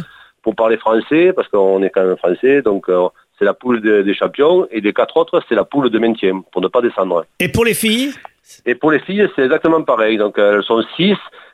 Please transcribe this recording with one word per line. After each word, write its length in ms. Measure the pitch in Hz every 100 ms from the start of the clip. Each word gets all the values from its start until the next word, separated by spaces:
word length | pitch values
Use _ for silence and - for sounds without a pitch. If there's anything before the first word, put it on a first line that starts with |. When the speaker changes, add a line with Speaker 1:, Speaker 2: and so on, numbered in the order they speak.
| 170 - - _
Speaker 1:
pour 140 | 113 104
parler 220 | 113 110
français, 560 | 110 110 - 151 180 185
parce 140 | -
qu'on 340 | 101 95 95
est 60 | 95
quand 160 | 98 92
même 100 | 92
français, 460 | 90 87 127 139
donc, 260 | 117 98 90
euh, 220 | 90 90 - _ _
c'est 60 |
la 100 | 101
poule 280 | 95 123 113
de, 220 | 107 104
des 100 | 98
champions, 540 | 92 92 - 147 180 175
et 80 | 110
les 140 | 104
quatre 240 | 98 113 156
autres, 260 | 165 175 -
c'est 60 | 107
la 100 | 95
poule 240 | 143 127
de 100 | 110
maintien, 420 | 113 110 95 92 -
pour 120 | 90
ne 80 | 92
pas 120 | 123
descendre. 440 | 120 104 95 85 - _
Speaker 2:
Et 80 | 175
pour 160 | 214 233
les 80 |
filles ? 380 | 202 220 226 277 - - _ _ - -
Speaker 1:
Et 100 | 123
pour 160 | 156
les 80 | 151
filles, 280 | - 196 196 -
c'est 60 |
exactement 400 | 131 151 165 160
pareil. 340 | 151 117 110 110
Donc, 240 | 104 101
euh, 160 | 101 104
elles 80 |
sont 180 | 95 113 113 -
six. 220 | 190 190 - - -